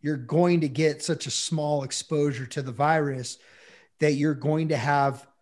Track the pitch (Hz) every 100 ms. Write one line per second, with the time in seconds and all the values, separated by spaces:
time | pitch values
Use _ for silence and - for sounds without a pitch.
0 | 143 147 123 151 175 175 156 127 160 143
1 | - 160 - - - 160 147 147 135 -
2 | - 156 147 127 127 - 131 117 147 160
3 | 147 131 123 - - - - - _ _
4 | 151 139 147 147 139 156 160 151 131 143
5 | 139 135 - _